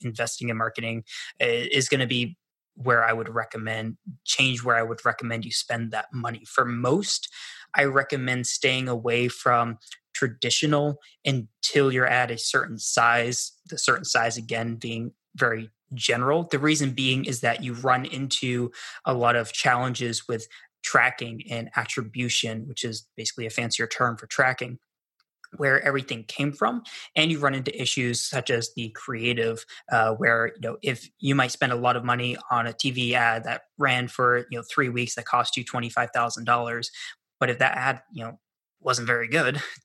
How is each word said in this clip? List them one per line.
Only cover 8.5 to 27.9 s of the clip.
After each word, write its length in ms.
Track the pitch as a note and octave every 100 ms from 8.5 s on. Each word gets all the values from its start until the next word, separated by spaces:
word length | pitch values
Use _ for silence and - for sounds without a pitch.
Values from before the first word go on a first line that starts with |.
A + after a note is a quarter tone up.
| - C3+ C3 B2+
away 380 | A#2+ A2+ A#2+ B2
from 500 | - B2+ A#2+ A#2 A2+ - - _
traditional 840 | - C3 A2+ A#2+ - D3+ D3+ D3 C#3+ - _
until 680 | - C3 A2 _ - D3 C3+
you're 160 | B2+ B2+
at 240 | B2 A#2+
a 60 | A2+
certain 400 | - C3+ - A2
size, 760 | - - A#2 A#2+ A#2+ B2 - - -
the 80 | D#3
certain 280 | - A#2+ B2+
size, 320 | B2 A#2 A#2
again, 380 | A2+ A2+ A#2 A2+
being 360 | A#2 A#2 A#2 - _ -
very 340 | B2 A2 A2 _ _
general. 540 | B2 - A#2+ B2 D#3+ E3+
The 100 | C#3+
reason 320 | D3+ D3 C#3
being 340 | B2 C3 C3 C3+
is 160 | B2
that 220 | A#2+ A#2
you 100 | B2+
run 320 | A#2 B2+ B2+ C3+
into 680 | C3 C3+ - B2+ B2 B2 - - - C3
a 80 |
lot 220 | B2+ A#2+ A#2+
of 180 | A2
challenges 760 | - C3+ B2 B2+ A#2 A#2+ A2+ -
with 200 | A2+ - - - _
tracking 600 | - - B2 - A#2 A2+ -
and 200 | A#2 A#2 -
attribution, 920 | A2+ - A2 A#2+ B2 - A2+ A2+ A#2+
which 160 | A#2+
is 220 | A#2+ A2 - -
basically 300 | A2+ - A2+
a 60 |
fancier 360 | A#2 A#2 - A#2
term 300 | - B2 A2+
for 100 | -
tracking, 520 | - C3 B2+ B2 B2+ _ _ _ _ _ _ - -
where 260 | C#3+ C3+
everything 440 | C#3+ C3+ C3 A2+ A2
came 240 | - C#3+
from. 320 | C#3+ A3 B3 - - - E3
And 160 | D#3+
you 80 | D#3
run 140 | C#3+
into 280 | C3+ B2 -
issues 400 | C3